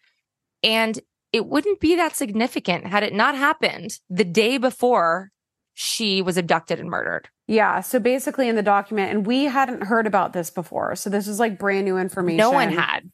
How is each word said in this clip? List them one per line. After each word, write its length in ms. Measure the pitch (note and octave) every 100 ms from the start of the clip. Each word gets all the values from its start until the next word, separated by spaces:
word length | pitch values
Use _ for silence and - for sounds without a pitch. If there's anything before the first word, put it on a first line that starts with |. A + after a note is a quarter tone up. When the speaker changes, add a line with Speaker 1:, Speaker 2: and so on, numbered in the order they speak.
| _ _ _ _ _ _
Speaker 1:
and 380 | A3 A3 A3+ A3 - _ _
it 140 | A#3 -
wouldn't 320 | C#4+ G4+ G4
be 160 | D#4 F4
that 200 | D#4+ -
significant 720 | B3 G#3+ B3 - - E3+ F3
had 160 | G#3
it 140 | G#3 G3
not 180 | B3 C#4
happened 640 | C#4+ D#4 G#3 - F3 - _
the 120 | F3+
day 360 | F#3 E3+ G#3+ C4
before 720 | B3 - B3 A#3 E3+ E3+ G3 _ _ _ _
she 480 | - - - A3 F#3+
was 160 | F#3 F3+
abducted 420 | E3+ E3 - E3+
and 100 | E3+
murdered. 400 | - - E2+ - _ -
Speaker 2:
Yeah. 340 | A3 G3 -
So 180 | F#3 B3+
basically 480 | A3 C4 C#4+ D4 B3
in 60 | A3+
the 60 |
document, 500 | G#3 G3+ G3 A3 G3
and 140 | G#3+ G3
we 200 | B3+ C#4+
hadn't 400 | B3+ B3+ B3 G3
heard 200 | A3+ A3
about 280 | F#3+ E3+
this 160 | F#3 E3
before. 440 | - D#3+ - - -
So 140 | G#3
this 180 | G3+ G3+
is, 120 | G#3
like, 180 | A3+ F#3+
brand 280 | G3+ G3 G3
new 120 | F#3
information. 400 | F#3 - F3+ E3
Speaker 1:
No 140 | A3
one 180 | C#4 A3
had. 400 | E3+ D3 - F3+